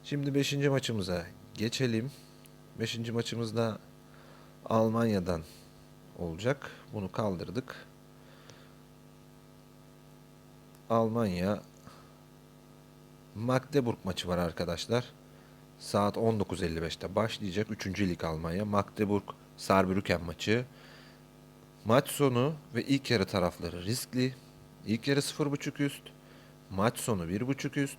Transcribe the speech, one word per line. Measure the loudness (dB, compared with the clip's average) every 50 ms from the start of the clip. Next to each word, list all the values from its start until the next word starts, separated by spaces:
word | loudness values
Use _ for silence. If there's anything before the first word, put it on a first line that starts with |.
| -6
Şimdi | -4 -4 -2 -2 2 2
beşinci | 2 2 2 0 2 2 4
maçımıza | 4 2 2 0 -2 -2 0 0 -2 -2 -2 -6 -14 -20 -20 -14 -6
geçelim. | -2 -2 -2 0 0 0 2 2 0 -2 -4 -10 -12 -20 -20 -20 -20 -20 -20 -20 -20 -20 -18 -6 -6
Beşinci | -4 -4 -4 -6 -4 -2
maçımız | -2 -2 -2 -2 -4 -4 -4 -2 0
da | 0 0 0 -2 -6 -12 -18 -20 -20 -20 -20 -20 -20 -20 -20 -20 -20 -20 -20 -20 -18 -2
Almanya'dan | 2 4 4 4 4 4 2 2 4 4 2 2 0 -2 -2 -4 -10 -16 -20 -20 -20 -20 -20 -20 -20 -20 -20 -20 -20 -10
olacak. | -8 -6 -6 -6 -2 -2 -2 -2 -2 -6 -16 -16 -18 -16 -10 -8
Bunu | -6 -6 -4
kaldırdık. | -2 -2 -2 0 -2 -4 -6 -6 -6 -6 -6 -8 -16 -16 -16 -20 -20 -20 -20 -20 -20 -20 -20 -20 -20 -20 -20 -20 -20 -20 -20 -20 -20 -20 -20 -20 -20 -20 -20 -20 -20 -20 -20 -20 -20 -20 -20 -20 -20 -20 -20 -20 -20 -20 -20 -20 -20 -20 -20 -20 -20 -20 -20 -20 -20 -20 -20 -20 -20 -20 -20 -20 -20 -20 -2 2
Almanya | 4 4 4 4 2 2 0 0 0 0 0 0 0 -2 -6 -16 -20 -20 -20 -20 -20 -20 -20 -20 -20 -20 -20 -20 -20 -20 -20 -20 -20 -20 -20 -20 -20 -20 -20 -20 -20 -20 -20 -20 -20 -20 -20 -14 -10
Magdeburg | -4 0 2 2 2 2 2 2 2 4 2 -2 0 -2
maçı | -4 -4 -4 -2
var | 0 2
arkadaşlar. | 2 2 0 0 -2 -2 -2 -2 -4 0 0 0 0 0 -4 -16 -20 -20 -20 -20 -20 -20 -20 -20 -20 -20 -20 -20 -16
Saat | -10 0 2 4 4 4 2
on | 2 2 2 2 2
dokuz | 0 -2 -2 -2 -2
elli | -2 -2 -2
beşte | -4 -4 -6 -6 -8 -2 0
başlayacak. | 0 0 0 -2 -6 -6 -4 -2 -2 -2 -4
Üçüncü | -6 -6 -4 -4 0 2 2 2
Lig | 2 0 -2
Almanya. | -4 -2 -2 -4 -2 -2 -2 -2
Magdeburg | 2 2 0 0 0 -2 -2 0 2 2 0 -2 -4 -14 -14 -20 -20 -16
Saarbrücken | -14 0 4 6 6 6 4 2 0 2 0 0 0 0
maçı. | -6 -8 -4 0 0 0 0 0 -6 -14 -20 -20 -20 -20 -20 -20 -20 -20 -20 -20 -20 -20 -20 -20 -20 -20 -20 -20 -20 -20 -8 2
Maç | 6 6 6 6
sonu | 2 0 2 2 4 4 4 2 2 0 -4 -12 -4 -4
ve | -4 2
ilk | 2 0 0 2 2
yarı | 2 2 4
tarafları | 2 2 2 2 2 0 -4 -8 -8 -8 -6 -4
riskli. | -4 -4 -4 -6 -4 -2 0 0 0 -2 -8 -18 -20 -20 -20 -20 -20 -20 -12 -2
İlk | -2 -2 -2 0
yarı | 2 2 2
sıfır | 0 -2 -4 -2 -2 -2
buçuk | -2 -4 -4 -8 -2 -2
üst. | -2 -2 -2 -8 -18 -20 -20 -20 -20 -20 -20 -20 -20 -20 -20 -20 -16 -8
Maç | -2 2 2 2 2 0
sonu | -2 -2 -2 -2 0 -2
bir | -2 -2 0
buçuk | -2 -4 -4 -4 -4 -2
üst. | -2 -2 -2 -4